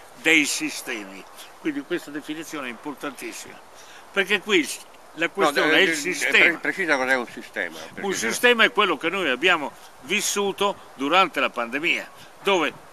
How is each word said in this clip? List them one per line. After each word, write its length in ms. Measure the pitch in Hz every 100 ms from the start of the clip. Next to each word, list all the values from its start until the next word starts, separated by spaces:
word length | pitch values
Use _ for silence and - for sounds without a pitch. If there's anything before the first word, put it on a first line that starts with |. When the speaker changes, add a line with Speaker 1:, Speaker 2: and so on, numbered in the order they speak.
| - -
Speaker 1:
dei 240 | 151 160 143
sistemi. 800 | - 151 - - 117 98 95 - - - -
Quindi 220 | 165 143
questa 300 | 135 170 -
definizione 560 | 147 139 156 160 151 127
è 40 |
importantissima, 880 | 110 147 131 147 123 120 - 117 - - - - - -
perché 280 | 196 190 202
qui 260 | 208 190 135 - - - -
la 120 | - 165
Speaker 2:
No, 60 |
Speaker 1:
questione 400 | - 160 143 151
Speaker 2:
eh, 40 | 160
Speaker 1:
è 40 |
il 80 | 185
Speaker 2:
eh, 60 | 156
Speaker 1:
sistema. 420 | 156 160 - 214
Speaker 2:
pre-, 200 | 175 160
precisa 400 | 147 156 170 139
cos'è 180 | 127 131
un 120 | 113
sistema, 500 | - - 110 87 80 80
perché 120 | - 196
Speaker 1:
Un 80 |
Speaker 2:
se 140 | 185 226
Speaker 1:
sistema 340 | - 240 233
è 80 | 214
quello 260 | - 202 147
che 120 | 165
noi 200 | 190 170
abbiamo 420 | 123 180 170 131 - - -
vissuto 720 | 131 202 - 208 202 170 202 - -
durante 460 | - 139 180 180 147
la 100 | 123
pandemia, 600 | 120 117 135 165 123 92 - - -
dove 300 | 202 190 143 - -